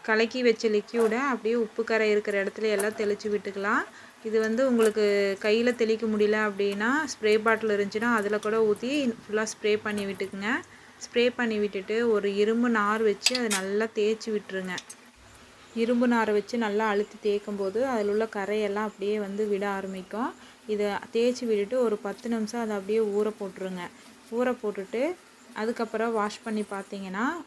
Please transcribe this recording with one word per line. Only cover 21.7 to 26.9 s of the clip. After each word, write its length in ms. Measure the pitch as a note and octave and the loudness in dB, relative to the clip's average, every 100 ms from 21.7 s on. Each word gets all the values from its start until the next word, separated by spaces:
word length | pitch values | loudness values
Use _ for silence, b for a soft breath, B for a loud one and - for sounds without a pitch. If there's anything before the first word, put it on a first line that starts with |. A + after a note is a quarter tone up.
| B3+ | 0
ஒரு 120 | A#3 G#3 | 0 0
பத்து 320 | G3+ G3 A#3 | -4 -8 -4
நிமிஷம் 320 | A#3 G#3+ A#3+ | -2 -2 -4
அதை 140 | A3+ G#3 | -4 -4
அப்படியே 220 | F#3+ A3 | 0 0
ஊற 340 | G#3+ G3+ G#3+ G#3+ | 2 2 0 -2
போட்டுருங்க. 460 | G3 F#3 F#3+ F#3 F3 B B - - A3+ | -10 -8 -8 -8 -10 B B -20 -8 -2
ஊற 160 | B3 B3 | 0 0
போட்டுட்டு, 500 | G#3 G3+ G3 A3+ C#4+ F4+ - - - | -4 -6 -6 -2 -2 -4 -12 -20 -16
அதுக்கப்புறம் 580 | - A3 A#3 A3+ A3 A#3+ | -6 -4 -2 -4 -2 -2
வாஷ் 300 | A3+ G#3 - | 0 -2 -4
பண்ணி 220 | A#3 G#3+ G#3 | -6 -4 -4
பார்த்தீங்கன்னா 520 | G3 G3 | -8 -10